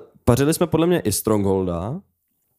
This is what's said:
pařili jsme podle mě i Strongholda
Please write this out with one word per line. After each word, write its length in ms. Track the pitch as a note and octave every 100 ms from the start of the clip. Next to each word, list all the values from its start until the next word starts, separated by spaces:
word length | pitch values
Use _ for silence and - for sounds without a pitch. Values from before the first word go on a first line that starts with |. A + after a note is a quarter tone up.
| - -
pařili 300 | - A#2+ C#3+
jsme 120 | E3 E3+
podle 200 | D#3+ E3+
mě 140 | F3
i 120 | -
Strongholda 880 | G2 - G#2+ G2 F#2+ F#2 E2+ G2+ F3 - _ _ _ _